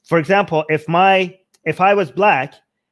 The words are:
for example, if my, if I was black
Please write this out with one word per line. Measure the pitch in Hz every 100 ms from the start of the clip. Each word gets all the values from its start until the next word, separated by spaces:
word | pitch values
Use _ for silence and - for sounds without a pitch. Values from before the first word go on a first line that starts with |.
for | _ 165
example, | 147 196 202 156 156
if | 156 156
my, | 170 190 190 185 - _ _ 160
if | 151
I | 185 202
was | 160
black | 156 208 143 139 - _ _ _